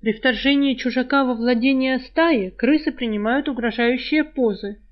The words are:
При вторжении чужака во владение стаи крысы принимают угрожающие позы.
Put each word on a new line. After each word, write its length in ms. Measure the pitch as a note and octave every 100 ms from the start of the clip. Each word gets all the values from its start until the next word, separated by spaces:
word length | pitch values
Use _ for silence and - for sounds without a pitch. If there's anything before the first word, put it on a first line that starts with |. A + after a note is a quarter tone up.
При 120 | A3
вторжении 640 | G#3+ C4 A#3+ C4+ C#4+ C#4 B3
чужака 480 | B3+ B3+ B3+ C#4
во 100 | B3+
владение 640 | A3+ A#3 A#3 C4 C4 C4 C4
стаи 520 | B3+ - E4 B3+ F#3
крысы 420 | - A#3 D4+ D4+
принимают 560 | - A#3 G#3 A3 C4+ D4
угрожающие 760 | A#3 A3+ A#3 A#3+ B3+ - D4+
позы. 580 | D4+ C#4 A#3 F#3+ G3+ G#3 -